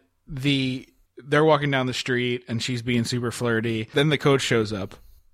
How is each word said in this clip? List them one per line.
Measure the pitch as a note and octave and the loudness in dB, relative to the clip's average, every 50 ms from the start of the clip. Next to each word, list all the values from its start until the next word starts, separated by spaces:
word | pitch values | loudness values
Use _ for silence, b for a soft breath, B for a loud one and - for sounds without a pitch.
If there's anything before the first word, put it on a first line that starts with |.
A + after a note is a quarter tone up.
| _ _ _ _ _ | _ _ _ _ _
the, | - E3 C3 B2+ C#3+ C#3 C3+ C3 C3 B2+ C3 - _ _ _ _ _ _ | -14 -12 -4 0 0 0 2 0 -2 -4 -6 -10 _ _ _ _ _ _
they're | - B2 D3 D3 D3 D#3 | -20 -6 0 2 4 6
walking | D#3+ D3+ C#3+ D3 C#3+ | 6 4 4 2 0
down | C#3 C3+ C3 | 0 0 0
the | B2+ A#2+ | -2 -4
street | - - - B2+ A#2+ B2 B2 A#2+ B2 - - | -4 -4 -2 -2 0 0 -2 -2 -4 -6 -6
and | A#2 A2+ A2+ | -6 -6 -4
she's | - B2+ A#2+ A2+ | -4 -6 -4 -2
being | B2 B2 A#2+ A#2 | 0 0 0 0
super | - - B2 A#2+ A#2 | 0 -2 -4 -4 -4
flirty. | A2 - B2 A#2+ A#2 A2 A2 A#2+ A2+ A2 A2 - - | -6 -4 -2 0 0 0 0 -2 -2 -4 -4 -2 0
Then | D3+ C#3+ D#3 | 2 2 2
the | D3+ C3 | 2 2
coach | - D3+ C#3 C3+ - | 2 2 2 2 2
shows | - C3 A2+ A2 G#2 G#2+ | 2 2 2 0 0 -4
up | G2 F#2 G2+ - - - - - - _ _ | -6 -6 -8 -10 -18 -20 -20 -20 -20 _ _